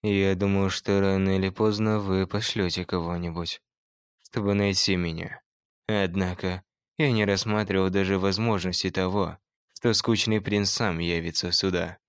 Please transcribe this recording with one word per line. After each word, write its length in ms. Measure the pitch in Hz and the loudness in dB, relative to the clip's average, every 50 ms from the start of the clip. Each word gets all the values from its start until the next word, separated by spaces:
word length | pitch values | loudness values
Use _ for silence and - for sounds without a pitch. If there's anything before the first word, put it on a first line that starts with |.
«Я 320 | - 107 101 98 98 95 98 | 2 2 2 4 4 2 2
думал, 340 | 90 101 98 98 98 98 95 | 2 2 2 2 2 2 0
что 320 | 92 - - - 101 98 | -2 -4 -2 0 2 4
рано 360 | 98 98 98 95 95 95 95 | 4 2 2 2 2 2 2
или 120 | 95 95 95 | 2 0 -2
поздно 520 | 95 - 110 107 104 101 110 110 107 107 | 0 0 0 0 2 2 0 0 0 0
вы 260 | 101 98 95 95 95 | 0 0 0 0 0
пошлёте 580 | 90 - 107 110 - - 110 98 87 85 90 90 | 0 -2 -4 -4 -2 -2 0 -2 -2 -2 -4 -6
кого-нибудь, 760 | - - 90 82 85 87 87 87 85 82 85 85 85 - - _ _ _ _ _ _ _ _ _ _ _ _ _ | -4 -4 -4 -2 -2 -4 -4 -4 -6 -6 -6 -6 -6 -8 -12 _ _ _ _ _ _ _ _ _ _ _ _ _
чтобы 300 | - - 120 104 101 101 | -8 -6 -2 0 2 2
найти 420 | 101 101 101 98 - - - 95 | 2 2 2 2 0 0 0 0
меня. 440 | 90 87 85 82 82 87 87 - - _ _ _ _ _ _ _ _ _ | 0 0 -2 -4 -6 -10 -10 -12 -16 _ _ _ _ _ _ _ _ _
Однако 760 | - 107 104 98 92 87 98 95 90 90 - - 92 90 92 - _ _ _ _ _ _ - | -2 0 0 0 0 0 -2 -2 -2 -2 -4 -4 -6 -6 -6 -10 _ _ _ _ _ _ -2
я 140 | 151 143 | 0 2
не 120 | 120 110 104 | 2 2 2
рассматривал 640 | 98 98 95 - 110 104 107 107 92 98 95 95 95 | 2 0 0 0 0 0 0 0 0 2 2 2 2
даже 300 | 92 98 98 92 98 95 | 2 2 2 2 2 2
возможности 720 | 92 98 95 98 113 117 110 95 85 92 90 - - 92 | 2 0 0 0 0 0 0 0 -2 -4 -4 -2 -4 -2
того, 480 | 80 95 92 92 95 104 95 82 80 - _ _ _ _ _ _ _ | -2 0 -2 0 0 0 -2 -2 -4 -12 _ _ _ _ _ _ _
что 200 | - - 120 110 | -2 0 0 0
скучный 460 | - - 117 117 104 - 113 110 107 | 2 2 2 2 2 2 0 0 0
принц 300 | 101 - 104 104 101 95 | 0 0 0 0 0 0
сам 280 | - - 117 101 85 82 | -2 -2 -2 -2 -2 -2
явится 540 | 85 85 85 82 82 85 82 - - 90 | -2 -2 -2 -2 -2 -4 -4 -4 -4 -2
сюда». 460 | 90 - - 95 90 87 85 82 85 - _ | -2 0 0 0 0 0 -2 -4 -8 -16 _